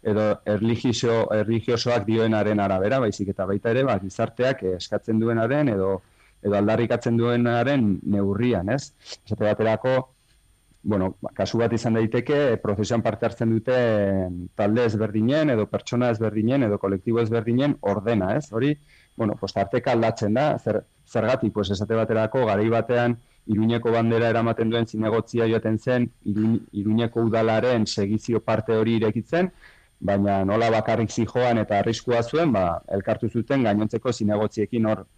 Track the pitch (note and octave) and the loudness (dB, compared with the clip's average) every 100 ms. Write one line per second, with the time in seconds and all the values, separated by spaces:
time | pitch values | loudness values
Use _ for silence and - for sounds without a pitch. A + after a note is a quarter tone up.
0 | - G#2 G#2+ G2+ - G#2 A2 A#2 C3 A2+ | 0 0 2 0 0 0 0 0 0 0
1 | A#2+ A2+ A2 G#2+ G#2 A#2 A2 A#2 B2 A#2+ | 2 2 2 0 0 0 0 -2 0 0
2 | G2+ A2 A2 A2 G#2 G#2 G2 F#2+ G2 C3+ | 2 2 2 2 2 2 2 2 2 2
3 | A#2 G2 G2 F#2+ F#2+ G2+ A#2 A2+ C3+ G#2 | 0 -2 -4 -4 -2 -2 0 0 0 -2
4 | F#2 - A2+ - B2 C3+ F#2 F2+ - G#2 | -4 -4 -4 0 -2 0 -2 -4 -4 -6
5 | - A2 A2+ A#2 A2+ C#3+ D3 G2+ F#2+ F#2+ | 0 0 2 0 0 2 0 0 0 -2
6 | _ _ _ _ G2+ G2+ G#2 A2 A#2 A#2+ | _ _ _ _ -2 0 2 2 0 0
7 | B2 A#2 A#2 A#2+ A#2+ A#2 A#2+ C#3+ G#2+ F#2 | 0 0 2 2 2 0 0 2 0 0
8 | - G2+ G2 G2+ B2 G#2+ F#2 C3 - _ | -2 -2 0 0 0 0 0 -4 -4 _
9 | - - - G#2+ G#2+ G#2 A2+ A2 C3 C3 | -20 -20 -10 -2 0 2 0 0 0 0
10 | B2+ _ _ _ _ _ _ _ - G2+ | -2 _ _ _ _ _ _ _ -2 0
11 | F#2 - - - G2 A2+ A#2 A2+ A#2+ A2+ | -2 -4 -12 -4 -2 0 0 0 0 0
12 | A2 A#2+ A#2+ D3 C#3+ A2 G#2 G2 G#2 A#2 | 0 -2 0 0 2 0 -2 -2 0 0
13 | A2+ G#2 A#2 - A2+ A2 A#2 B2+ A#2+ A2 | -2 -2 -4 -2 0 0 0 0 2 2
14 | G2+ F#2+ F#2 F2 F2 - G#2 A2 A#2+ G#2+ | 2 0 -2 -6 -12 -2 0 2 2 0
15 | G#2+ G#2+ A2 D3 D3+ A#2 G#2 G#2 - A#2+ | -2 0 0 2 2 0 0 -4 -4 -2
16 | B2 A2 A2 G#2+ A2 C#3 A#2 G2+ G2 G2 | 0 0 -2 0 0 2 0 0 -2 -2
17 | G#2 A#2 A2+ A#2 G#2+ A#2+ C#3+ - G2 G2+ | 0 0 0 0 0 0 0 0 -2 -2
18 | G2+ A2+ F#2 B2 D3 A2 C3+ - _ - | 0 0 0 -2 -4 -2 -2 -2 _ -20
19 | _ - A2 - G2 - G2 B2+ C#3 A#2+ | _ -4 -4 -2 -4 -2 -2 -2 0 0
20 | A2+ A2 G#2+ A2 D3+ A#2 - G#2+ - _ | 0 -2 -2 0 0 -2 -2 -4 -6 _
21 | _ A#2+ A2 A2 A2 G#2 F#2+ G2 G#2 A2+ | _ -2 0 0 -2 -2 -2 -2 -2 0
22 | A2 A2 A2 C3+ A#2 G2+ A2 A2+ A2 A#2+ | 0 0 0 0 0 2 2 0 0 0
23 | A#2+ A#2 _ _ - G#2+ A2+ A#2 A#2 A#2 | 0 -2 _ _ -4 0 2 0 0 2
24 | A2+ A2+ A#2 A2+ A#2 A2+ A2+ A#2 A2+ G#2+ | 2 2 2 2 0 0 0 0 -2 -2
25 | A2 A2+ G#2+ A#2 A2+ A2 A2 A2 - B2 | 0 0 -2 0 2 2 0 -2 0 0
26 | A#2+ _ - G2+ A2 A2+ - G2+ G2+ A2 | 0 _ -4 0 2 0 -2 -4 0 0
27 | A#2 A#2 A2+ A2+ A2+ A2 A#2+ A#2+ G#2 - | 0 0 0 2 2 2 2 0 0 0
28 | G2+ G#2+ - A2+ - A2+ A2+ A2 A2 A#2 | 0 -2 0 -2 0 -2 2 0 2 2
29 | A2 G#2+ G#2+ E3 F#3 - - - _ _ | 0 -2 -2 -2 -2 -4 -20 -20 _ _
30 | F#2+ G2+ G2+ G2 F#2+ G#2+ A#2 A2 G#2+ A2+ | -2 0 2 2 2 2 2 0 0 0
31 | A2 - A2 B2+ B2 A#2 G#2+ G2+ A2+ A2+ | 0 -2 -2 0 2 2 0 0 0 -2
32 | - A#2 A#2 D3+ E3 G#2+ F2+ D#2+ - G2 | 0 0 0 0 2 2 0 -2 -4 -6
33 | G2 G#2+ A2+ A#2+ G#2+ C#3 A#2 G#2 G#2+ A2+ | -2 -2 -2 -4 -2 0 2 2 0 -2
34 | C3 A#2 G#2+ G#2+ G#2+ - G#2 A#2+ G#2+ G#2+ | -4 -2 0 0 0 -2 -2 0 0 -2
35 | - | -6